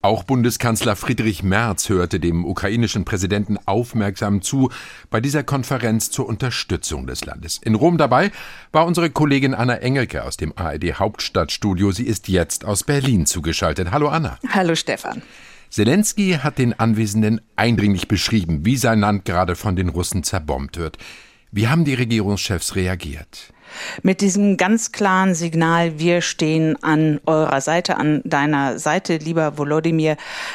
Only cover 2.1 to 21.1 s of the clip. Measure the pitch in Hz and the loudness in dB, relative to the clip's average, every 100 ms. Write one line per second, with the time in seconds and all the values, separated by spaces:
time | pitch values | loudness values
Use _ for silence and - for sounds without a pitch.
2.1 | 95 85 82 87 92 101 113 113 113 92 | 0 0 0 -2 -2 -2 0 0 0 -2
3.1 | 101 92 101 101 101 - 98 120 117 101 | -2 0 0 0 -4 -2 -2 -2 -2 -2
4.1 | 98 104 101 - 135 131 - - - - | -2 0 0 0 2 0 0 -18 -20 -6
5.1 | 113 131 147 131 139 123 131 117 113 - | -2 0 -2 -2 -2 -2 -2 0 0 0
6.1 | - 110 113 127 120 - 90 - 73 65 | -4 -4 -2 -4 -4 -4 -4 -4 -8 -8
7.1 | 60 - - 82 - - 110 156 175 143 | -8 -10 -12 -10 -8 0 4 4 4 4
8.1 | 123 196 - - - - 165 170 175 170 | 4 2 -2 -18 -18 -2 2 2 2 0
9.1 | - 151 139 135 131 123 120 123 135 120 | 2 2 4 2 0 0 0 0 0 -2
10.1 | 73 - - 80 - 85 73 85 78 95 | -4 -8 -6 -8 -4 -6 -2 -4 0 -2
11.1 | - - - 82 - 104 90 101 95 123 | -2 -4 -2 -2 -2 -2 2 0 0 -2
12.1 | 107 - 92 85 - - 101 - 143 139 | -4 0 0 0 -4 -4 -4 0 0 2
13.1 | 113 78 - 80 80 85 73 87 123 147 | 2 2 -2 -4 -2 -2 -2 -2 0 0
14.1 | 156 147 - 254 208 180 160 - 113 - | 0 -4 -6 -2 0 2 0 -2 -6 -6
15.1 | - - - - - - - 104 170 208 | -12 -14 -20 -20 -20 -12 0 2 4 2
16.1 | - 196 170 147 127 123 - 113 110 110 | 0 0 2 -2 0 0 2 2 2 0
17.1 | 104 107 110 _ - 110 113 104 95 - | 2 2 0 _ 0 2 4 2 2 0
18.1 | 98 - 113 85 80 82 131 117 113 104 | -2 2 0 0 0 0 2 2 2 2
19.1 | 101 92 87 90 87 110 92 92 80 90 | 0 0 0 0 0 -2 0 0 -2 -2
20.1 | 101 80 98 76 67 69 - 80 - - | -2 -2 -4 -4 -6 -6 -8 -8 -10 -20